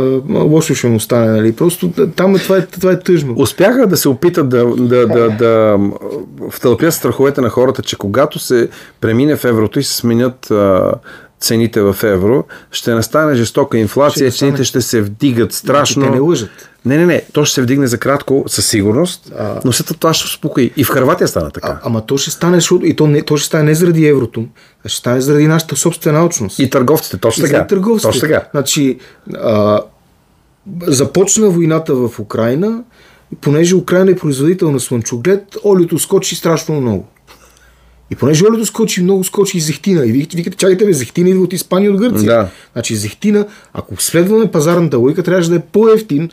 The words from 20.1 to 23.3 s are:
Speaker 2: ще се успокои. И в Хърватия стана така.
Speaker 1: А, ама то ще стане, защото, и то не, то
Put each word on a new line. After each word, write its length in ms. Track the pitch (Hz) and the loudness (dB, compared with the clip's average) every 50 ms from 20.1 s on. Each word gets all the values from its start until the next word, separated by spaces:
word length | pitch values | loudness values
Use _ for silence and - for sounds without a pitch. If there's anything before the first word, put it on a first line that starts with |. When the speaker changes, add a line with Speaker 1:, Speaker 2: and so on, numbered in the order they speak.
| 156 | 0
Speaker 2:
ще 80 | - | 0
се 40 | - | -4
успокои. 440 | - - - - - - 143 120 113 - | -6 -8 -8 -8 -4 0 0 0 0 0
И 60 | 151 - | -2 -2
в 60 | - | 0
Хърватия 380 | - 135 127 139 180 - 196 | 0 0 2 0 2 0 0
стана 220 | 139 - 92 80 73 | -2 -2 -4 -6 -6
така. 160 | - 85 - - | -8 -8 -8 -8
Speaker 1:
А, 100 | 73 - - | -8 -8 -6
ама 220 | 120 113 110 110 | -4 -4 -4 -2
то 120 | - 135 | -2 -4
ще 140 | 139 - 160 | -2 -2 -6
стане, 260 | - - 170 170 180 | -4 -2 0 2 2
защото, 280 | 170 - - 180 175 - | 2 2 2 2 2 2
и 100 | 165 139 | 0 0
то 120 | 151 156 | 2 2
не, 140 | 151 147 151 | 2 2 0
то 160 | 151 - | 0 0